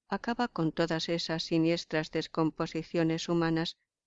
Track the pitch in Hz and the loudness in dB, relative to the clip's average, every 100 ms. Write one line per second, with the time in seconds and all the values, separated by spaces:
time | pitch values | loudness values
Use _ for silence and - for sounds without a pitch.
0 | - 196 - 240 240 - 160 - 170 165 | -8 -6 -4 -2 -2 0 0 0 0 0
1 | - 170 - 160 - 165 160 170 - 156 | -2 -2 -2 -4 0 2 4 2 0 -4
2 | 156 160 - - 160 - 160 160 160 175 | -2 -4 -4 0 0 0 -4 -4 -4 0
3 | 165 160 - 170 165 160 170 - _ _ | 2 0 0 2 2 2 -2 -6 _ _